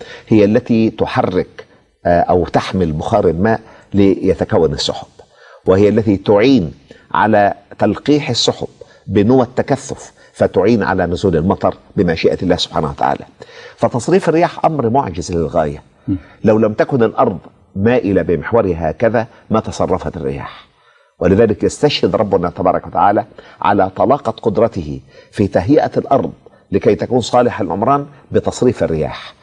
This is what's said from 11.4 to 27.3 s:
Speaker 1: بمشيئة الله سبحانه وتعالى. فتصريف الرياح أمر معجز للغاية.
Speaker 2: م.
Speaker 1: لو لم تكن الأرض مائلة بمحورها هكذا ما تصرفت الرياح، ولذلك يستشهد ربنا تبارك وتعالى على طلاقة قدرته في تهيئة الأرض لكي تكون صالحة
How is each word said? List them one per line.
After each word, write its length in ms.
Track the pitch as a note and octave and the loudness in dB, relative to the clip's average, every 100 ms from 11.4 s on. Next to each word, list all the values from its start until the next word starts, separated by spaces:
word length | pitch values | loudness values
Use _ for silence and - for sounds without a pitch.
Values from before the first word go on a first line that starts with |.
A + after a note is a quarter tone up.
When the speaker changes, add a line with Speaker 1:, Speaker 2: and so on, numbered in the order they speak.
| F2 G2 F#2+ - _ - | 0 0 -2 -4 _ -2
Speaker 1:
بمشيئة 420 | F2+ - A2 - | -2 0 0 0
الله 140 | F2+ F2+ | -2 -2
سبحانه 340 | - E2 D#2 | -2 -4 -6
وتعالى. 340 | C#2+ C2 C2+ - _ - - - - | -2 -2 -2 -10 _ -20 -20 -20 -4
فتصريف 520 | - - - F#3 F3 | -2 -2 0 0 2
الرياح 360 | D#3+ E3+ - | 2 0 0
أمر 260 | D#3+ D3+ A#2 | -2 0 0
معجز 420 | C3 A#2+ F2 E2 | 0 -2 -6 -6
للغاية. 500 | F2 D2+ E2+ D#2 D2 - _ - | -4 -2 -2 -2 -6 -16 _ -6
Speaker 2:
م. 60 | F#2+ - - | -6 -8 -2
Speaker 1:
لو 140 | G#2 A2 | 2 2
لم 140 | A2 | 2
تكن 300 | G#2+ D#3 C3 | 0 -2 2
الأرض 360 | A2+ - B2+ E2+ - _ _ G2 | 0 2 -2 -2 -12 _ _ -2
مائلة 460 | G#2+ B2+ G2 F#2 | 0 0 0 0
بمحورها 680 | E2 E2 - A#2 G2+ E2 D#2+ | 0 -2 0 0 0 -2 -4
هكذا 360 | D#2 A2+ A2+ A2+ - _ | -2 0 0 -4 -12 _
ما 100 | A#2 | -2
تصرفت 560 | - - E2+ F2+ D2+ E2 | -2 -4 -2 -2 -4 -8
الرياح، 500 | C#2 C#2 B1 - - _ _ _ _ _ | -6 -8 -10 -18 -20 _ _ _ _ _
ولذلك 460 | F2 G2 A2+ G#2 | 2 4 4 2
يستشهد 520 | G2 - D3 - G#2+ G2+ | -2 0 -2 0 0 0
ربنا 340 | G#2 G2 E2+ | 0 0 -2
تبارك 360 | - F2+ E2+ D#2+ | -2 0 -2 -4
وتعالى 380 | D#2+ F#2+ G#2 - - - - | 0 2 2 -4 -14 -20 -6
على 300 | F#2 G2+ F#2 | 0 0 0
طلاقة 400 | - G2 C#3 - | 0 0 0 -2
قدرته 680 | - A#2 G#2+ A2+ G#2 D2+ C2 - - _ | -4 -2 0 0 -2 -8 -10 -14 -20 _
في 140 | - G2 | -2 0
تهيئة 420 | - F#2+ D3+ - - | 0 2 2 2 -2
الأرض 360 | - C#3 E2 - - _ _ | 0 0 0 -10 -20 _ _
لكي 220 | - A#2 | 0 2
تكون 260 | - A2+ B2 | 0 0 -2
صالحة 440 | G#2+ | 2